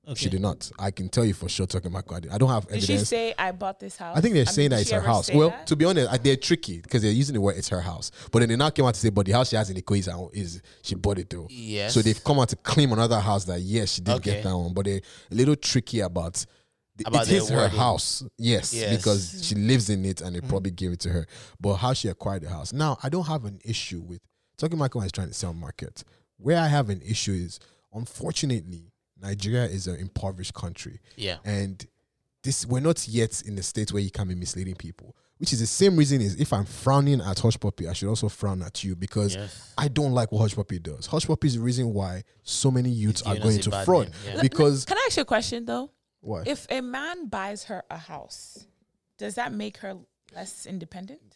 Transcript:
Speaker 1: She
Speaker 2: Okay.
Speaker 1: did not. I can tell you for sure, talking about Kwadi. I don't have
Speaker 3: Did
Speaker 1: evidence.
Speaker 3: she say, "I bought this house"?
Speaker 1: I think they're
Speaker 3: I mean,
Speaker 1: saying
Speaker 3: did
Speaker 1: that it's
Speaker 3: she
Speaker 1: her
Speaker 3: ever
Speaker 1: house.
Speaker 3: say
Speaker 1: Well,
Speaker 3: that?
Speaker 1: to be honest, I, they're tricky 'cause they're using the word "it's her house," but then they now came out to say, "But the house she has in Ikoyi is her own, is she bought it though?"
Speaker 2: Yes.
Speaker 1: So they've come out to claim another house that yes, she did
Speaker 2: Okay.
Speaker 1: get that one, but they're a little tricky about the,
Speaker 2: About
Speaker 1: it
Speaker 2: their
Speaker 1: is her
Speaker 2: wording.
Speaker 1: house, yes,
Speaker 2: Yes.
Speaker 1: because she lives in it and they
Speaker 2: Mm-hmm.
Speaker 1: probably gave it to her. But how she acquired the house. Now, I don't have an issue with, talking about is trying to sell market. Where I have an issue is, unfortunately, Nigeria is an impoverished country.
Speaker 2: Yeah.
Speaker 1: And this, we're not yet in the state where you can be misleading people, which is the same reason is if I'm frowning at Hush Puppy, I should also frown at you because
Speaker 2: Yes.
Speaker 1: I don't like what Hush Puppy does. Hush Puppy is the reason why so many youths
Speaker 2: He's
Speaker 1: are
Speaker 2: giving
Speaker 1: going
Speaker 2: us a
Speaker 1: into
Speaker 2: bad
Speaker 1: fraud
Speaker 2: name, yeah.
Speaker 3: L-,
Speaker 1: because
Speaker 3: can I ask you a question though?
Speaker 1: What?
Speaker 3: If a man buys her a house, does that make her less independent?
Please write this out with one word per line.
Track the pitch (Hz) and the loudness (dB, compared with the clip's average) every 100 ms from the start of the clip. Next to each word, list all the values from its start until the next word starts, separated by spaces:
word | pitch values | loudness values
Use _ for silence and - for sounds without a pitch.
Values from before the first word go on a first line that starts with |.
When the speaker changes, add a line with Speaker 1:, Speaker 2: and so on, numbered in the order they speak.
| - | -10
Speaker 1:
She | 123 104 | -4 -2
Speaker 2:
Okay. | |
Speaker 1:
did | 92 | 0
not. | 101 80 - - | -2 -4 -10 -6
I | 98 | -6
can | 95 92 | -4 -2
tell | - 113 | 2 2
you | |
for | 92 90 | 0 -4
sure, | - 95 | -4 -2
talking | 92 87 | -2 -4
about | 92 - | -8 -8
Kwadi. | 85 82 | -10 -6
I | 101 | 2
don't | 131 | 4
have | 117 92 | 2 -2
Speaker 3:
Did | 104 | -2
Speaker 1:
evidence. | 98 - | 0 2
Speaker 3:
she | - | 2
say, | 233 226 220 | 0 -2 -2
"I | 185 | -4
bought | 180 196 196 | -2 -8 -8
this | 196 - | -16 -14
house"? | 170 165 | -4 2
Speaker 1:
I | |
think | 214 180 | 4 4
they're | |
Speaker 3:
I | 117 | 4
mean, | |
Speaker 1:
saying | 151 143 | 4 4
Speaker 3:
did | 120 | 4
Speaker 1:
that | |
it's | 101 | 2
Speaker 3:
she | 101 | 2
Speaker 1:
her | |
Speaker 3:
ever | 92 | 4
Speaker 1:
house. | 107 - | 2 4
Speaker 3:
say | 147 | 6
Speaker 1:
Well, | 151 | 6
Speaker 3:
that? | - - | 2 -2
Speaker 1:
to | 156 | 2
be | |
honest, | 165 180 123 | 4 4 2
I, | 127 | 4
they're | 135 135 | 4 2
tricky | - 170 - 85 | 2 0 0 -10
'cause | - 123 | 0 2
they're | 104 | 4
using | 113 139 | 4 2
the | 123 | 2
word | 98 92 | 0 0
"it's | - | -4
her | 90 | -2
house," | 87 82 - - - | -4 -6 -12 -14 2
but | 113 | 4
then | 117 | 4
they | 117 | 4
now | 151 | 2
came | 147 127 | 4 2
out | |
to | 110 | 4
say, | 113 | 2
"But | 101 95 | 2 4
the | |
house | 120 127 | 4 4
she | 110 | 0
has | 98 | 0
in | 92 | -4
Ikoyi | - 101 | 0 0
is | 95 | 0
her | |
own, | 90 90 | -6 -8
is | 101 90 87 - - | -8 -8 -10 -18 -14
she | - | -8
bought | 92 98 95 | -2 0 -2
it | - | -4
though?" | 90 78 | -10 -12
Speaker 2:
Yes. | 123 113 104 101 117 | -12 -6 -2 2 4
Speaker 1:
So | |
they've | 107 107 | 4 2
come | - 143 | 2 2
out | 120 | 2
to | - | -2
claim | - - 143 | 2 4 6
another | 110 117 113 | 4 4 4
house | 98 98 92 | 2 0 0
that | 87 | -4
yes, | 92 113 98 | 0 0 0
she | - | -2
did | 90 123 | 0 0
Speaker 2:
Okay. | 101 101 | 0 0
Speaker 1:
get | |
that | 104 92 | 0 0
one, | 85 90 | 0 -2
but | 98 | -2
they're | 98 - - - | -2 -6 -20 -4
a | |
little | 110 135 147 | 2 4 4
tricky | - 127 - 113 | 2 0 0 -4
about | 92 87 82 - - _ _ _ _ - | -2 -4 -4 -6 -10 _ _ _ _ -10
the, | - | 0
Speaker 2:
About | 120 | 2
Speaker 1:
it | 113 | 4
Speaker 2:
their | 190 | 2
Speaker 1:
is | 107 | 4
her | - | 2
Speaker 2:
wording. | 104 110 | 2 4
Speaker 1:
house, | 123 98 - - 127 - | 2 2 -2 -6 -8 -4
yes, | 117 107 - 117 | 0 2 0 -2
Speaker 2:
Yes. | 107 104 | 0 2
Speaker 1:
because | 107 101 87 92 | 4 2 0 -6
she | 85 104 | -2 0
lives | 107 131 101 | 4 4 4
in | 101 95 | 0 0
it | 92 | -4
and | 90 87 | -6 -6
they | |
Speaker 2:
Mm-hmm. | - | -2
Speaker 1:
probably | 98 95 | -2 -2
gave | 87 92 | -4 -4
it | 87 | -2
to | 87 | -2
her. | 85 78 - - - | -2 -4 -14 -20 -4
But | 101 95 | 0 2
how | 127 | 0
she | - 104 | 0 -2
acquired | 90 101 98 | -4 -4 -4
the | 73 | -6
house. | 85 - | -8 -6
Now, | 131 156 131 | -2 0 0
I | 135 | -2
don't | 175 160 | -2 -2
have | 156 | -4
an | 107 98 110 | -4 -10 -6
issue | 110 - 87 | -6 -6 -10
with, | 85 87 _ _ _ - | -10 -16 _ _ _ -6
talking | 160 165 | -4 0
about | 139 123 | -2 -2
is | 95 | -4
trying | - 90 | -4 -6
to | |
sell | - 90 | -6 -6
market. | 82 82 - - - - _ _ _ | -6 -12 -12 -14 -14 -20 _ _ _
Where | 135 170 | 2 4
I | 160 | 4
have | 143 113 | 4 2
an | 95 | -4
issue | 82 107 - | -2 -2 0
is, | 95 85 - _ _ _ 107 123 - | -2 -4 -10 _ _ _ -12 -10 -8
unfortunately, | 170 156 143 117 80 87 85 _ _ _ | -6 -2 -2 -2 -4 -14 -16 _ _ _
Nigeria | 98 101 98 120 113 | -6 -4 0 0 0
is | 95 92 | -2 -6
an | 78 | -6
impoverished | 95 - 98 90 92 | -8 -6 -6 -6 -10
country. | - 87 85 - - _ - | -8 -10 -10 -14 -16 _ -8
Speaker 2:
Yeah. | 98 85 | -6 -4
Speaker 1:
And | 104 101 98 95 - _ _ _ _ _ | -4 -2 -2 -6 -16 _ _ _ _ _
this, | 135 131 - | -4 -4 -2
we're | 127 | 0
not | 151 160 - | 2 0 0
yet | 117 110 - 104 | 0 0 -2 -6
in | 98 | -6
the | |
state | 90 - 107 | -6 -4 -2
where | 101 | -2
you | 98 | -2
can | - 95 | -4 -4
be | 90 | -4
misleading | 90 - 92 90 | -6 -6 -6 -8
people, | 82 - - - _ _ | -12 -16 -20 -20 _ _
which | - | -2
is | 117 | 0
the | 113 | 0
same | - 196 170 | 4 6 6
reason | 143 139 | 6 4
is | 101 85 | 2 0
if | 147 | 0
I'm | 104 101 | 0 -2
frowning | - - 139 139 135 | -2 4 6 6 4
at | 92 92 | 0 2
Hush | 117 - | 2 2
Puppy, | 104 - 82 | -4 -4 -6
I | |
should | 82 98 | -4 -2
also | 113 104 | 0 -2
frown | - 101 92 | -2 -4 -4
at | 80 - | -6 -6
you | 98 87 | -6 -4
because | 95 110 101 92 | -4 0 0 -2
Speaker 2:
Yes. | 104 - - - | -8 -14 -10 -2
Speaker 1:
I | 143 | 0
don't | 131 143 | 2 2
like | 123 113 | 2 2
what | 110 | 2
Hush | 110 104 | 2 2
Puppy | 101 90 | -4 -6
does. | 82 69 - | -8 -10 -2
Hush | 156 - | -2 0
Puppy | 156 156 | 2 2
is | 120 | 2
the | |
reason | 120 123 120 | 0 0 0
why | 101 95 92 - _ | 0 -2 -6 -12 _
so | - - 135 | -6 0 2
many | 127 123 | 2 2
youths | 120 107 107 | 2 2 0
Speaker 2:
He's | 110 | -2
Speaker 1:
are | 104 | 2
Speaker 2:
giving | 110 | 4
Speaker 1:
going | |
Speaker 2:
us | 104 | 4
a | |
Speaker 1:
into | 107 | 2
Speaker 2:
bad | 98 98 | 0 4
Speaker 1:
fraud | 180 92 | 4 4
Speaker 2:
name, | - - | -6 -8
yeah. | - | 2
Speaker 3:
L-, | |
Speaker 1:
because | 135 - 147 139 - | 2 6 4 4 0
Speaker 3:
can | 392 | 0
I | 523 | 2
ask | - | 0
you | |
a | 262 | 2
question | 214 - 233 233 | 0 0 -6 -4
though? | 240 277 _ _ _ | -6 -6 _ _ _
Speaker 1:
What? | - - 160 | -8 -6 -4
Speaker 3:
If | 285 - | -6 -4
a | 262 | -6
man | 247 262 302 359 269 | -4 -8 -8 -8 -8
buys | 202 196 208 - | -6 -6 -10 -10
her | 185 - | -12 -10
a | 165 | -16
house, | 160 151 - - - - - _ _ _ _ _ | -14 -16 -14 -18 -18 -20 -20 _ _ _ _ _
does | 208 196 | -8 -6
that | 240 | -6
make | 208 214 - | -4 -8 -10
her | 196 190 - _ _ 175 | -12 -12 -18 _ _ -16
less | 185 - - | -14 -14 -12
independent? | 185 165 180 190 294 _ | -10 -10 -14 -16 -18 _